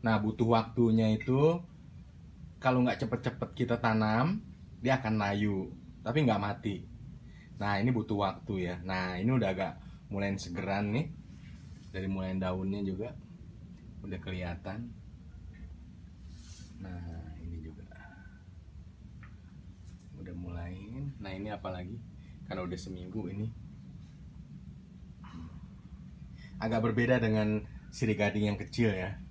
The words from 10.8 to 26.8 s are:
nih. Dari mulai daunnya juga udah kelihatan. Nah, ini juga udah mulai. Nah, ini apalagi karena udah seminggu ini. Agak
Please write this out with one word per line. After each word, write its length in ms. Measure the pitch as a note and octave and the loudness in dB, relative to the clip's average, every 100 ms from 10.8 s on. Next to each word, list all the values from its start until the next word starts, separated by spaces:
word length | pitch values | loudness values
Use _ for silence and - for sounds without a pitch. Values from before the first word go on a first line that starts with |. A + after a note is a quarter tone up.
| G#2 | 2
nih. 160 | A#2 D#3+ - - - - - - - - | 2 0 -4 -12 -14 -14 -14 -14 -14 -8
Dari 160 | F#2+ F#2+ | -4 -2
mulai 320 | F#2+ F#2 F#2+ | 0 0 0
daunnya 420 | F#2 F#2 F#2+ G2+ G2 | 0 0 0 0 0
juga 240 | F#2 A2 - - - - - - - - - G2 | 0 -4 -6 -14 -16 -16 -14 -14 -14 -14 -10 -6
udah 100 | F#2 | -6
kelihatan. 680 | F#2+ F#2 F2 E2 F#2+ G2+ A#2+ - - - - - - - - - - - - - - - - - - - | -4 -4 -4 -4 -6 -6 -8 -10 -14 -16 -16 -14 -14 -12 -12 -12 -14 -16 -16 -16 -14 -14 -14 -14 -14 -10
Nah, 560 | F#2+ F2 E2+ E2 D#2 D#2 | -8 -8 -8 -8 -10 -10
ini 160 | E2 E2 | -8 -8
juga 260 | D#2 - - - - - - - - - - - - - - - - - - - - - - - - - | -10 -12 -14 -14 -16 -16 -16 -16 -16 -16 -16 -14 -16 -16 -16 -14 -14 -16 -16 -16 -16 -16 -14 -14 -14 -12
udah 120 | F#2 F2 | -8 -6
mulai. 400 | F2 E2+ F2 F#2+ G#2 B2+ C#3+ A#2+ | -6 -4 -4 -6 -8 -6 -6 -6
Nah, 160 | G2+ | -6
ini 160 | F#2+ G#2 | -4 -4
apalagi 480 | G2+ F#2+ F2+ F2+ - - - - - - | -4 -4 -4 -4 -6 -10 -14 -14 -12 -6
karena 160 | F#2+ | -4
udah 160 | F2+ F2+ | -2 -4
seminggu 480 | F#2+ F#2 F2+ G#2+ F2+ | -4 -6 -4 -4 -2
ini. 160 | G2 A2 - - - - - - - - - - - - - - - - - - E2 D#2+ - - - - - - - - - - - | -2 -4 -4 -12 -12 -12 -14 -14 -14 -14 -14 -14 -12 -12 -14 -14 -16 -16 -14 -14 -12 -12 -12 -14 -14 -14 -14 -14 -14 -14 -14 -12 -4
Agak 240 | A2+ A2+ | 2 4